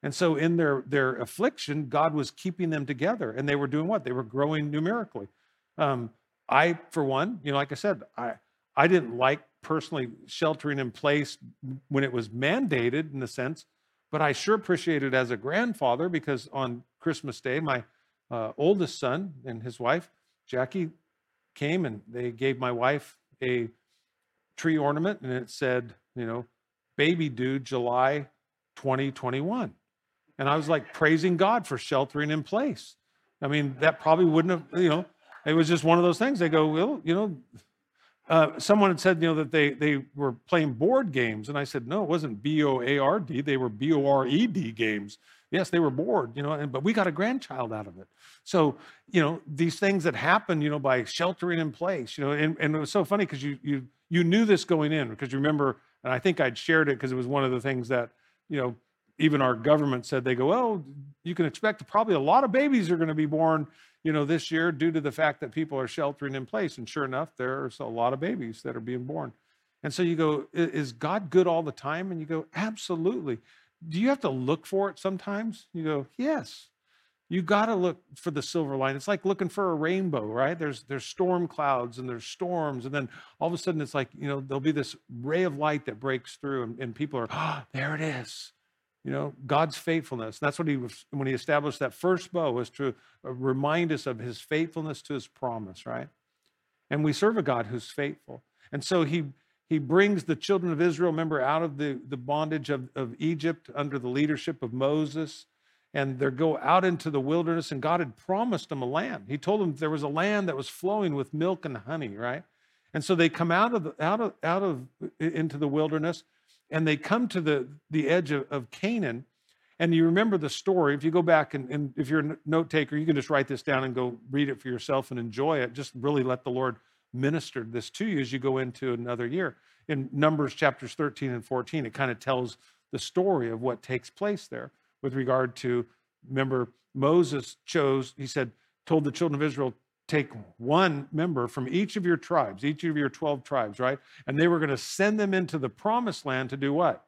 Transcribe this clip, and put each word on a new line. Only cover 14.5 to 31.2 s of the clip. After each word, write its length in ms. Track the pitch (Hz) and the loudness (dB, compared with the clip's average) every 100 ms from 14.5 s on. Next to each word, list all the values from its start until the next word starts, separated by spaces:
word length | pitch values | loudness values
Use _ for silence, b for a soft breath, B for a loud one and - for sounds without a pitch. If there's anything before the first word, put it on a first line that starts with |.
| 214 | 0
appreciated 580 | 214 175 - 151 139 | 2 0 2 0 4
it 40 | 131 | 2
as 120 | 123 | 2
a 80 | 117 | -2
grandfather 720 | 120 180 240 - 131 123 175 | -2 -2 -2 0 0 2 0
because 400 | 165 - 131 - | -2 -2 -4 -4
on 320 | 135 127 120 - _ | -6 -4 -6 -12 _
Christmas 400 | 165 151 143 117 | -4 -4 -6 -8
Day, 200 | 127 135 | -4 -2
my, 240 | 160 127 - _ _ _ _ | 0 -2 -4 _ _ _ _
uh, 220 | 120 110 - | -6 -6 0
oldest 400 | 151 202 160 - | 2 2 0 -2
son 360 | 131 139 196 139 123 | -2 -2 -4 -12 -12
and 160 | 113 | -10
his 180 | 117 113 | -10 -4
wife, 300 | 120 165 170 _ _ _ _ | 0 0 0 _ _ _ _
Jackie, 420 | 127 131 190 160 - _ _ _ _ _ | -4 -2 -2 -4 -8 _ _ _ _ _
came 320 | - 143 180 151 | -6 -2 0 -2
and 160 | 107 104 | -4 -12
they 240 | 120 123 | -6 -6
gave 260 | 117 135 127 | -2 -2 0
my 140 | 127 | -2
wife 460 | 120 123 143 - _ _ _ | 2 2 2 -4 _ _ _
a 240 | 131 123 113 113 _ _ _ _ _ _ _ - | -2 -2 -4 _ _ _ _ _ _ _ _ -4
tree 220 | 165 160 | 0 2
ornament 420 | 143 147 175 202 | 2 0 -2 -2
and 120 | 127 | -6
it 160 | 127 117 | -6 -6
said, 440 | - 131 127 120 - _ - | -4 0 0 -4 -16 _ -8
you 100 | 117 | -6
know, 200 | 117 120 _ _ _ _ - | -6 -10 _ _ _ _ 0
"Baby 320 | 147 175 156 | 2 2 0
due 300 | 117 127 135 | -2 -2 -2
July 680 | 127 131 120 123 131 147 143 _ _ _ _ - | -4 -2 0 2 2 2 -6 _ _ _ _ -8
twenty 360 | 139 131 139 | -2 0 0
twenty-one." 640 | 135 135 131 156 247 151 - _ _ _ _ _ - | -2 -4 -2 -2 -4 -6 -10 _ _ _ _ _ -4
And 100 | 135 | 0
I 60 | 151 | 0
was, 140 | 147 | 2
like, 240 | 160 117 | 0 0
praising 420 | - 156 160 | 2 4 6